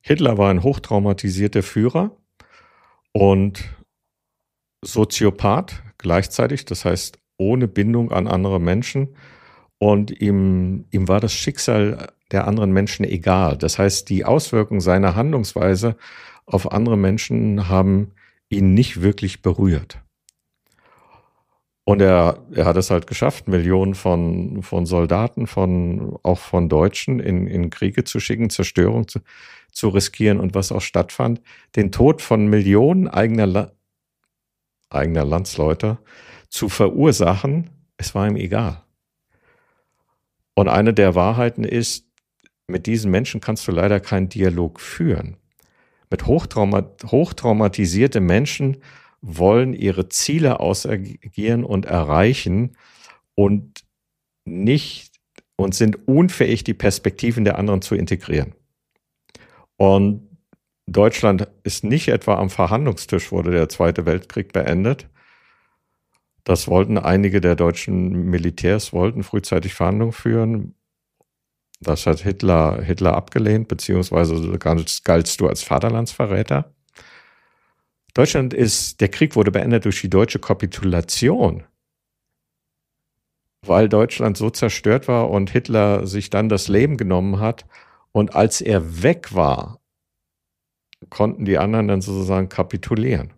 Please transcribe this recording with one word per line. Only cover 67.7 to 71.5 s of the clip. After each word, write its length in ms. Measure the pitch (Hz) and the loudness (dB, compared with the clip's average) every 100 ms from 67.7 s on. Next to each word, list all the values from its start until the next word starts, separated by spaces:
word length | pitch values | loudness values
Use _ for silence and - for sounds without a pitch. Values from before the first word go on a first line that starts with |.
| 82 - 92 90 90 87 | 0 -4 -2 -2 -2 -2
Militärs, 640 | 90 87 - 90 104 - | -2 -2 -2 0 0 -2
wollten 300 | 90 92 123 | -2 -2 -2
frühzeitig 520 | 95 104 - 92 95 | -6 -6 -2 -4 -4
Verhandlungen 380 | - 87 104 113 | -2 -2 0 -2
führen. 640 | - 117 113 113 110 87 _ _ _ _ _ _ _ _ | -2 -2 0 0 -2 -6 _ _ _ _ _ _ _ _